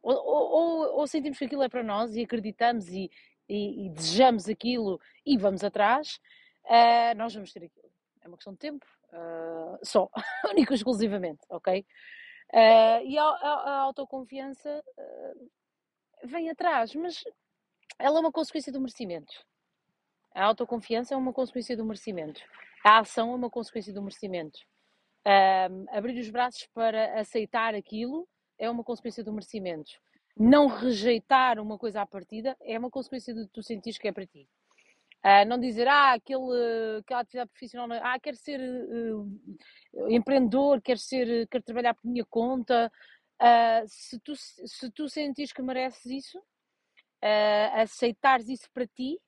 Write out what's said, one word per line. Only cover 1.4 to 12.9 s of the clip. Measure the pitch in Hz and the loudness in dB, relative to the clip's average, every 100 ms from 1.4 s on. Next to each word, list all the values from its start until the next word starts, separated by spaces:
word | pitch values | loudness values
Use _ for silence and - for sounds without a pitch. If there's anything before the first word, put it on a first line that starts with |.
| 269 | -6
aquilo | 285 | -2
é | 262 | -2
para | 254 | -2
nós | 226 202 233 220 | -4 -4 -4 -4
e | |
acreditamos | 233 233 214 - 233 240 175 | -4 -4 -6 0 0 0 -6
e, | 185 185 _ _ _ _ | -10 -10 _ _ _ _
e, | 208 202 202 190 | -6 -6 -8 -10
e | |
desejamos | 160 160 180 262 226 190 | -8 -4 6 6 6 -4
aquilo | 220 233 247 208 175 _ _ - | -6 -2 -2 -2 -4 _ _ 0
e | 262 | 2
vamos | 196 190 | 2 0
atrás, | 202 208 208 254 302 - _ - _ _ - | -4 0 2 2 -2 -14 _ -20 _ _ 4
eh, | 233 233 233 233 220 | 6 8 6 2 -2
nós | 233 | -6
vamos | 214 190 | -8 -16
ter | 190 170 | -18 -20
aquilo. | _ _ _ _ _ | _ _ _ _ _
É | - | -20
uma | 175 | -20
questão | 202 | -20
de | 190 | -12
tempo, | 294 294 _ _ _ | -10 -10 _ _ _
eh, | 170 165 165 165 165 160 - | -16 -12 -10 -8 -10 -10 -12
só, | - 214 185 | 0 0 0
<laughs> | 220 - - 440 | -6 -10 -6 0
única | 392 254 | 2 2
e | 254 | 0
exclusivamente, | 220 220 220 196 175 151 _ | -2 0 -2 -2 -6 -8 _
ok? | 170 - 185 196 _ - - - - _ | -6 -2 -2 -4 _ -20 -20 -20 -20 _
Eh, | - 220 226 220 | 6 10 10 8